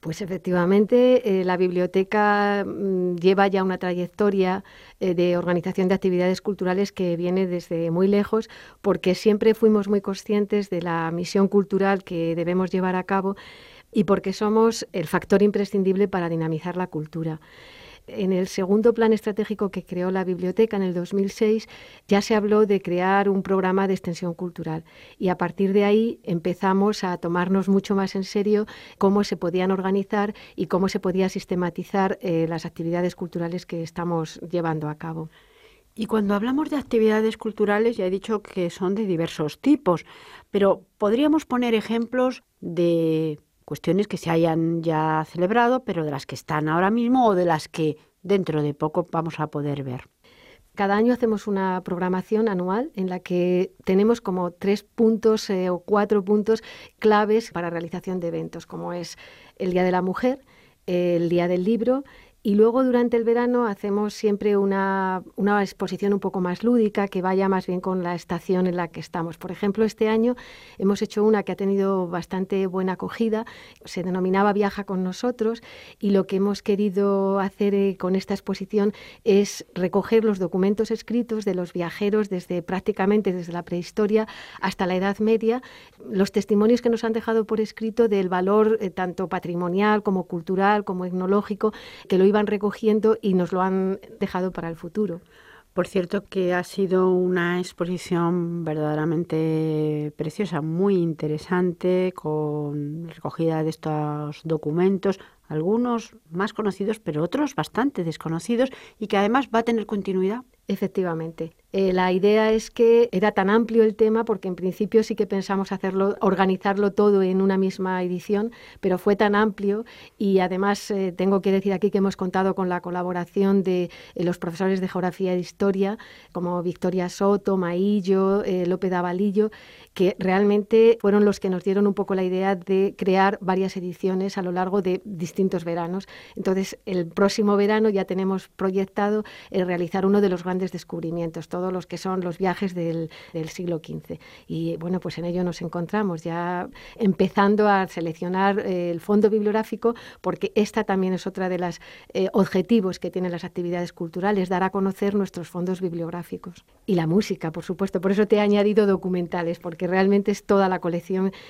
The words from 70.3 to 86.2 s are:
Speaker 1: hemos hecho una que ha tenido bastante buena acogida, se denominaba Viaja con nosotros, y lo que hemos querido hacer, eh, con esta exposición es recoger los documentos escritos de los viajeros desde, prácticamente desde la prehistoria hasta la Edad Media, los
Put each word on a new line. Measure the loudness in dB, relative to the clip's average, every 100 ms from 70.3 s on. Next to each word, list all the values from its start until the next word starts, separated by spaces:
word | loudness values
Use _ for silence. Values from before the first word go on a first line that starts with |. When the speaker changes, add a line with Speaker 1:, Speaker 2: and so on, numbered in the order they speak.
| -2 -8 -20 -20 -4
Speaker 1:
hemos | -2 0
hecho | -2 0
una | 2 2
que | 0
ha | -4
tenido | -2 0 0 0 -2
bastante | -6 -6 -6 -2 -2 -2
buena | -2 -4
acogida, | -4 -8 -2 -2 -2 -6 -16 -20 -20
se | -12 -8
denominaba | -4 -2 0 2 2
Viaja | 2 0 -2
con | -6 -4
nosotros, | -4 -4 -6 -2 -2 -4 -10 -20 -20 -6
y | 0
lo | 2 2
que | 0
hemos | 0 -2
querido | -2 0 0 0 2 2 0 0
hacer, | -2 -2 0
eh, | 2 0 0
con | -2
esta | -2 -2
exposición | -6 -4 -6 -2 0 0 0 -16 -8
es | 2 4 4 -4 -12
recoger | -4 0 0 2 2
los | 2 0
documentos | -2 0 0 2 -2
escritos | -4 -2 -4 -2 -4
de | -2 -2
los | -4
viajeros | -4 -6 -2 0 0 0
desde, | -4 -4 -6
prácticamente | -2 -4 -2 0 2 2 2
desde | -4 -6
la | -8
prehistoria | -6 -6 -6 -2 2 2 0 -8 -18 -6
hasta | -6 -2 -2
la |
Edad | 0 -2 0
Media, | 2 2 2 -2 -4 -20 -20 _ -6
los | 0